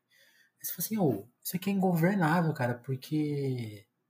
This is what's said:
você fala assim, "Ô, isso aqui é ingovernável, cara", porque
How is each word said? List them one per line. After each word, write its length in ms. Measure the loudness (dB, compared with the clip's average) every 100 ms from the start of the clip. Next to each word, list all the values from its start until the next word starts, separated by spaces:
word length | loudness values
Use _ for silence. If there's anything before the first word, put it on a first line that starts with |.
| _ _ _ _ _ _ -10
você 60 |
fala 120 | -6 -4
assim, 120 | 2
"Ô, 280 | 2 0 -6 _
isso 120 | -6 -4
aqui 120 | -2
é 40 |
ingovernável, 800 | 2 2 4 4 4 4 4 2
cara", 220 | 0 -2 -2
porque 1120 | -4 -6 -2 -2 0 -2 -2 -2 -6 -10 -20 _